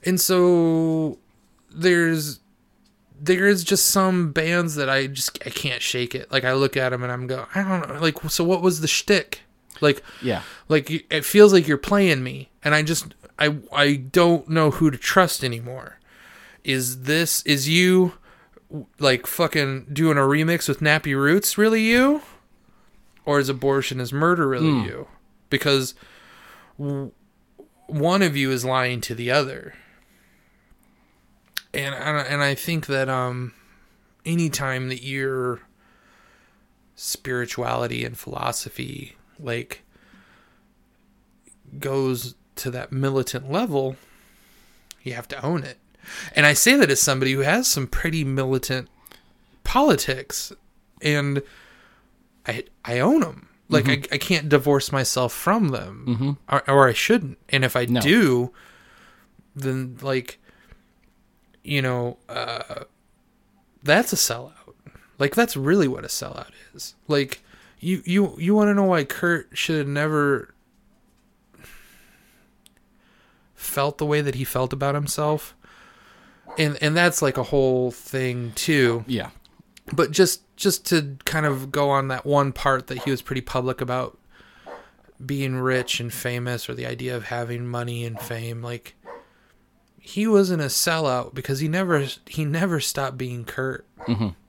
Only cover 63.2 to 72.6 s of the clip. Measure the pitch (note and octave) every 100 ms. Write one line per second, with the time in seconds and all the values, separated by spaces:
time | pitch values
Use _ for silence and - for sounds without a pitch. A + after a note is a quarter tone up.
63.2 | _ _ _ _ _ _ - E3 B3 -
64.2 | - A#2 B2+ - - - - - _ _
65.2 | C#3 G#3+ A#3 C#3 C3+ G3 D3 C3 - -
66.2 | - - - - - - - _ - D3
67.2 | C3+ - _ - - _ E3 F#3 E3+ F#3
68.2 | G3 - E3+ G#3+ G#3 G3+ F#3+ F3 C#3 -
69.2 | F3 E3+ - - - D#3+ C#3+ C#3+ D3+ D#3
70.2 | C#3+ C3+ - _ _ _ _ _ _ _
71.2 | _ _ _ _ - - - _ _ _
72.2 | _ _ _ _